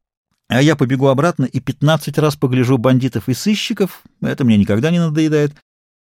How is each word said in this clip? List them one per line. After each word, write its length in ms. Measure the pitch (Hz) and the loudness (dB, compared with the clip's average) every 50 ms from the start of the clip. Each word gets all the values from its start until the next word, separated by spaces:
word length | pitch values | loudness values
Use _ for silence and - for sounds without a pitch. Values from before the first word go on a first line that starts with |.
| _ _ _ _ _ _ _ _ _ | _ _ _ _ _ _ _ _ _
а 140 | - 110 123 | -2 0 2
я 140 | 143 156 151 | 4 2 2
побегу 320 | 147 135 120 135 127 135 | 2 0 -2 0 0 2
обратно 380 | 139 131 131 147 175 165 - 131 | 2 2 2 0 -2 -2 -2 -4
и 140 | 120 - 131 | -4 -4 -8
пятнадцать 580 | - - - - 139 151 160 151 - 151 143 | -6 -6 -6 -2 0 0 0 0 -2 -4 -4
раз 180 | 156 151 151 147 | -2 -2 -2 -2
погляжу 420 | - - 127 127 127 123 120 135 | -2 -2 -2 0 0 2 2 0
бандитов 520 | 120 110 131 127 127 131 127 - 113 - - | 2 2 2 2 2 0 -2 -4 -4 -4 -4
и 40 | 123 | -4
сыщиков, 680 | - - 208 214 202 - - 226 - 196 180 - - _ _ _ - | -2 -2 -2 -2 -2 -4 -6 -4 -4 -4 -4 -4 -14 _ _ _ -8
это 240 | - 131 135 - 135 | -6 -6 -4 -2 2
мне 120 | 117 110 | 2 4
никогда 340 | 104 98 - 101 107 131 160 | 4 4 2 0 0 0 0
не 80 | 180 175 | 0 0
надоедает. 560 | 170 160 151 156 160 156 156 151 147 147 147 _ _ _ _ _ _ _ _ _ _ | 0 0 0 0 0 0 2 0 0 -2 -4 _ _ _ _ _ _ _ _ _ _